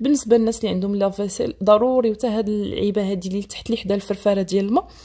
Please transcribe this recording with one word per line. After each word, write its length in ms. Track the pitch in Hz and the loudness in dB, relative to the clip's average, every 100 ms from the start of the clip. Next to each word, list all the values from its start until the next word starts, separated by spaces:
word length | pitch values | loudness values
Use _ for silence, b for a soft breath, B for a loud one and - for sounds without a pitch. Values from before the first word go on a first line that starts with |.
بالنسبه 360 | 247 285 220 233 | 0 2 4 4
للناس 220 | 220 226 | 4 0
اللي 120 | 214 | -2
عندهم 240 | 185 196 | -2 -2
لافاسيل 600 | 202 196 190 202 - - - | 0 -2 -2 -4 -4 -6 0
ضروري، 460 | 196 214 247 254 233 | 4 4 4 2 2
وتا 280 | 214 240 214 | 0 -2 -2
هاد 100 | 208 | -2
العيبه 640 | 208 202 - 208 202 196 | -2 -2 -2 -2 0 -2
هادي 180 | 196 185 | -4 -4
اللي 140 | 190 | -6
تحت 240 | 202 - - | -6 -8 -4
اللي 100 | 226 | -4
حدا 180 | 190 | -2
الفرفاره 480 | 202 - 196 208 196 | -4 -4 -2 0 0
ديال 220 | 185 190 | 0 -2
الماء 240 | 196 262 381 B | 0 0 -2 B